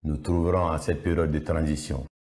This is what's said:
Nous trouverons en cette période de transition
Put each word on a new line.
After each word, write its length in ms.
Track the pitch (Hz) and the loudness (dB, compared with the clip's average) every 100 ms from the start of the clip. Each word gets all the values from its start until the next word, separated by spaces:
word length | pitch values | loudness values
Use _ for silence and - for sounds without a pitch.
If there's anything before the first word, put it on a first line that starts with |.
Nous 140 | 78 73 | -2 -4
trouverons 520 | - 87 85 90 87 | 0 2 4 2 2
en 80 | 80 | 0
cette 240 | - 80 | -2 -2
période 280 | 90 82 78 | 0 2 2
de 80 | 76 | 0
transition 680 | 76 82 78 73 - 67 67 _ _ | 0 0 0 -2 -4 -6 -8 _ _